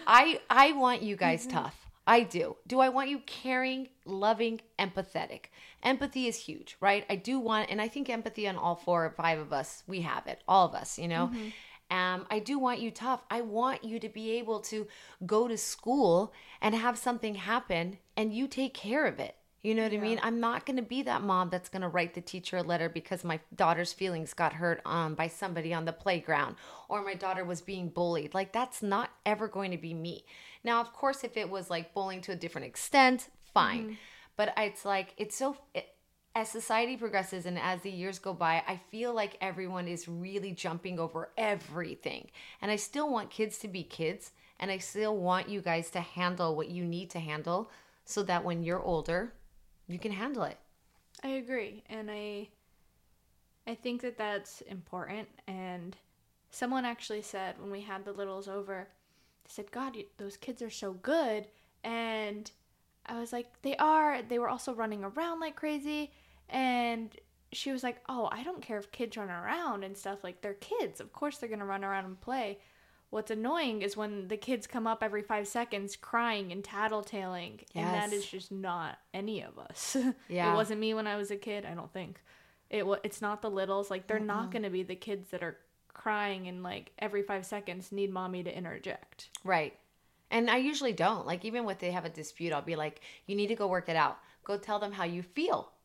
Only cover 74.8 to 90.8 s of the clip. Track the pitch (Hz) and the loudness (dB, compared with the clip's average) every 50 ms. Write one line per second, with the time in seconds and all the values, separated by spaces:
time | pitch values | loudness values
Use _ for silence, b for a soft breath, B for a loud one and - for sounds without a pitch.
74.8 | 220 226 226 226 220 214 208 208 208 - 220 208 202 202 - 240 240 240 208 202 | 0 0 0 0 0 -2 -2 -2 -2 -2 -2 -2 -2 -2 -2 -2 -2 -2 -2 -4
75.8 | 196 202 - - - - - 233 233 233 220 202 196 180 175 202 202 - 214 202 | -4 -6 -8 -10 -6 0 0 2 2 2 0 -2 -2 -4 -6 -8 -8 -6 -4 0
76.8 | 214 220 220 208 202 - 226 196 190 185 185 175 175 - 107 - - - - 170 | 0 0 0 -2 -4 -4 -6 -6 -4 -4 -6 -6 -8 -10 -12 -16 -14 -8 -4 -2
77.8 | 165 175 202 208 208 208 208 202 196 - 196 190 185 - 196 190 190 180 175 170 | 0 2 2 2 0 0 0 -2 -4 -4 -8 -10 -10 -8 -8 -6 -4 -4 -2 -4
78.8 | 160 - - - _ _ - 190 202 214 214 175 - - - - - - - - | -4 -6 -8 -12 _ _ -8 -6 -4 -4 -4 -4 -6 -8 -12 -14 -16 -14 -10 -8
79.8 | - - - 269 247 262 - - - - 170 180 170 170 170 214 220 202 214 214 | -4 -2 0 2 2 2 0 -2 -4 -4 0 2 4 4 4 4 4 2 2 0
80.8 | 220 220 220 220 214 208 202 208 202 202 208 202 - 220 202 208 202 - 170 170 | 0 0 0 0 0 -2 -2 -2 -2 -4 -6 -6 -6 -6 -6 -6 -6 -8 -8 -10
81.8 | 165 160 - 185 175 - 175 - - b b b b b b b b b - 208 | -10 -10 -8 -10 -10 -10 -12 -16 -20 b b b b b b b b b -2 0
82.8 | 190 196 196 196 - 208 208 - 214 208 208 208 - 220 196 190 190 190 196 202 | 2 2 0 0 -2 -4 -6 -4 -4 -4 -2 -2 -4 -2 0 0 0 0 0 0
83.8 | 202 202 190 190 185 - 214 220 214 208 202 214 233 185 180 - 208 196 180 185 | 0 -2 -4 -6 -2 -2 -2 0 0 0 -2 -2 -2 -2 -4 -4 -2 -2 -2 -2
84.8 | 185 185 185 185 - 214 202 196 185 - - 175 180 165 156 - _ _ _ _ | -4 -4 -8 -10 -6 -6 -6 -6 -6 -8 -6 -6 -6 -6 -8 -10 _ _ _ _
85.8 | _ _ - - - 226 214 208 208 202 190 190 185 180 180 180 180 180 - - | _ _ -14 -6 -2 0 0 0 0 -2 -2 -4 -6 -8 -8 -8 -6 -6 -8 -8
86.8 | 170 - - - 208 208 202 202 202 208 202 190 185 - 214 208 202 180 175 185 | -10 -12 -8 -6 -4 -2 0 0 0 0 -2 -4 -4 -4 -6 -6 -6 -6 -8 -10
87.8 | 185 - 202 202 196 196 185 185 185 185 185 180 175 180 - 180 175 160 - - | -8 -6 -2 -2 0 0 0 -2 -4 -4 -4 -4 -4 -6 -6 -6 -6 -8 -8 -8
88.8 | - 190 - - - - - - - - - - - 185 185 165 151 139 - - | -8 -8 -8 -8 -10 -18 -20 -20 -18 -16 -14 -6 0 2 2 2 2 0 -4 -12
89.8 | _ _ _ _ _ _ _ _ _ - - 233 233 233 226 254 254 294 302 285 | _ _ _ _ _ _ _ _ _ 0 2 4 4 6 6 4 4 2 0 0